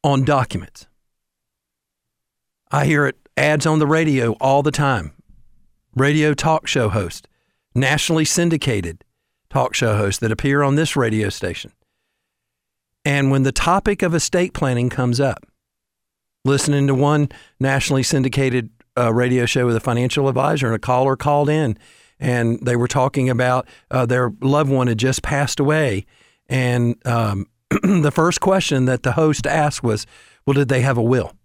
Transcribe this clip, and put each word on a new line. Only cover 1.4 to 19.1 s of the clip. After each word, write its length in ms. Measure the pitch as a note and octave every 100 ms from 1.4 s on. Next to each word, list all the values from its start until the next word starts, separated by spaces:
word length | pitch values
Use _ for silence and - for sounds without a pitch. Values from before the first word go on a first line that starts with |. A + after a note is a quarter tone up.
| _ _ _ _ _ _ _ _ _ _ _ _ _
I 140 | C#3 C#3+
hear 200 | D3 C#3
it, 120 | - _ -
ads 300 | C#3+ D3+ D#3+
on 140 | D#3
the 80 | D3+
radio 440 | D#3+ D#3+ C3+ A#2 G#2+
all 240 | C3+ C#3
the 80 | D3
time. 400 | - C#3+ A#2+ D2+ - _ - - - _ _ _
Radio 400 | - C#3 D3+ D3+
talk 340 | C#3 D#3 D#3+ -
show 200 | C#3 A2
host, 400 | G#2 F2 - _ _ _ _ _
nationally 500 | A#2+ C3+ D3+ - D#3+
syndicated 800 | D#3 - E3+ D#3+ - G#2+ E2+ E2 _ _ _ _ _
talk 240 | C#3 B2+
show 240 | - A#2 G#2
hosts 220 | G2 F#2+
that 120 | A2+
appear 320 | G#2+ C#3 C#3+
on 120 | C#3+ C#3+
this 200 | D#3+ C#3+
radio 320 | A#2 A2 G2+
station. 460 | - F#2 E2+ - _ _ _ _ _ _ _ _ _ _ _ _ _ D3+
And 220 | C#3+ C3+
when 140 | C3+
the 80 | C3+
topic 500 | B2+ - F#3+ G#3+ G3+
of 140 | F3+ E3
estate 380 | - F3 F3+
planning 360 | - C#3 B2 B2
comes 300 | - B2 A#2+
up, 260 | C#3 G#2 - _ _ _ _ _ _ _ _ _
listening 440 | C3 C#3 D3+ C#3+ C#3
to 80 | C3
one 340 | C#3+ D3+ C#3+ - - _
nationally 420 | C3 C3+ - C3+
syndicated, 680 | B2+ D3 C3 C3 C3 B2 A2 _ _ -
uh, 160 | A#2+